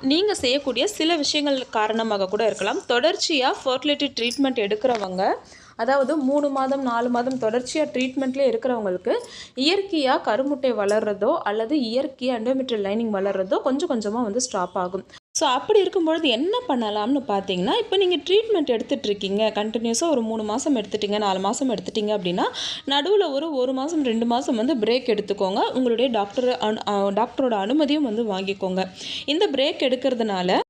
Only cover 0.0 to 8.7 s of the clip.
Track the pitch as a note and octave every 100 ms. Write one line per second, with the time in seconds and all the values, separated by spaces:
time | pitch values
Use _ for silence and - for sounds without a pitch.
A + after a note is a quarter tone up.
0 | C4+ D#4 G#4 F#4+ B3+ C4+ C#4 A#3 D#4+ -
1 | D#4+ E4+ C#4+ D#4 C#4+ C4+ A#3+ A3+ G#3+ A3+
2 | A3+ G#3 F#3 G#3+ A3+ G3 F#3+ D4+ - A#3+
3 | D4 F#4+ - D#4 B3+ G#4 C4+ B3+ D4 C#4+
4 | C#4+ - A#3 A#3+ C4+ A#3+ G3+ G#3+ C4 A#3
5 | G3 F#3 G#3 A4+ - - - - A3+ C#4
6 | B3+ D#4 C4 C#4+ C#4+ C4+ C4 C#4 C4 A#3
7 | B3 A#3+ B3 B3+ A3 A#3 B3+ D#4+ D4+ B3+
8 | C4 C4 C4+ C4 C#4 A3+ B3+